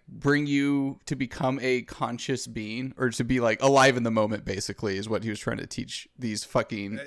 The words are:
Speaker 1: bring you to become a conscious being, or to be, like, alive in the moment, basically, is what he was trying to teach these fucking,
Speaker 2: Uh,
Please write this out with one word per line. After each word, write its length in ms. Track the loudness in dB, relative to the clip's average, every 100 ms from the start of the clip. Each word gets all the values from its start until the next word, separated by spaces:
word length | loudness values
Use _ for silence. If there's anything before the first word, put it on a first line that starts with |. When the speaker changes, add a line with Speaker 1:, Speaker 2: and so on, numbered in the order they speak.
| -18
Speaker 1:
bring 360 | -4 2 2 4
you 500 | 2 2 2 0 -4 -6
to 80 |
become 460 | -4 -4 -2 -2 0
a 200 | 0 0
conscious 680 | -2 -6 -6 -4 -4 -4 -4
being, 440 | -8 -8 -6 -8 -2
or 140 | 0
to 120 | 0
be, 160 | 0 2
like, 240 | 2 4
alive 340 | 6 8 8 6
in 60 |
the 80 | 2
moment, 340 | 2 2 0
basically, 520 | -4 -4 -4 -4 -4 -4
is 120 | -2
what 140 | -4
he 80 | -4
was 80 | -6
trying 200 | -4 -4
to 100 | -6
teach 400 | -8 -8 -10 -14 -10
these 240 | -6 -6
fucking, 560 | -2 -2 0 -4 -6
Speaker 2:
Uh, 60 | -8